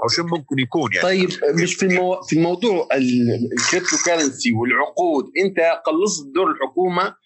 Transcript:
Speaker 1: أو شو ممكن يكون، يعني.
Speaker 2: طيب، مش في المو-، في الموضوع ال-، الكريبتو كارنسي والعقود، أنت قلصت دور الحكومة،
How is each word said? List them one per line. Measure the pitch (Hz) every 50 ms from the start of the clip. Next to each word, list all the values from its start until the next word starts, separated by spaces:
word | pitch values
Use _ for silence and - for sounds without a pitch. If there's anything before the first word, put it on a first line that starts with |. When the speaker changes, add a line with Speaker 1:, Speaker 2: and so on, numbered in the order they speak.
| 113
Speaker 1:
أو | 117
شو | - - 170
ممكن | 170 165 165 139 - 139 131
يكون، | 131 123 - 165 135 110 92
يعني. | 90 87
Speaker 2:
طيب، | 180 190 190 185 175 175 - - 147 151 170 170
مش | 180 -
في | - 196
المو-، | 190 180 185 180 180 185 180
في | - - 156
الموضوع | 156 165 170 180 175 208 240 196 170 - - 131
ال-، | 139 131 127 123 123 120 117 104 101 120 117 127
الكريبتو | 123 - - - 185 185 - 165 151 -
كارنسي | 175 170 165 151 135 117 - - 123 117
والعقود، | 110 117 123 120 120 143 143 - - 180 175 156 135 120 - - 156 190
أنت | 196 196 175 165 170 165 - -
قلصت | 160 156 160 196 214 180 160 143 139 135
دور | 165 190 -
الحكومة، | - - 139 120 - 170 185 185 175 175 190 208 - _ _